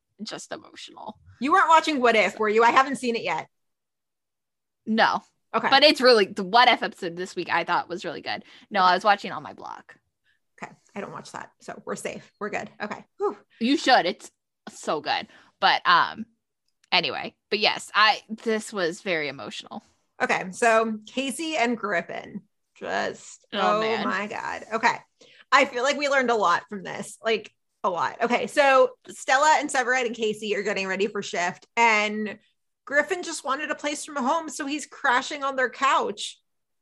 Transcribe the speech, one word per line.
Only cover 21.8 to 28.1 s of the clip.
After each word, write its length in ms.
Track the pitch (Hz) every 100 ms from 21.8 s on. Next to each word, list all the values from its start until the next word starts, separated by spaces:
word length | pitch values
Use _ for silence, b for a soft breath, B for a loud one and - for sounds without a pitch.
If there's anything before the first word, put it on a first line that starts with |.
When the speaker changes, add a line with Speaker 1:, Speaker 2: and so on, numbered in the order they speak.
| 208 175 175 - - 196 - _ _
Speaker 2:
just, 720 | _ 185 - - - - - _
Speaker 1:
Oh, 240 | 208 190 214
Speaker 2:
oh 20 |
Speaker 1:
man. 260 | 220 220 208
Speaker 2:
my 200 | 196 208
God. 380 | 220 76 85 -
Okay. 220 | 220 233 - - _ b b _
I 140 | 277
feel 200 | 269 247
like 120 | 269 277
we 120 | 285
learned 200 | 269 247
a 40 | 233
lot 280 | 180 170 -
from 140 | 202
this, 340 | 175 - 202 -
like, 260 | - 220 - _ _ _
a 60 | 196
lot. 320 | 170 131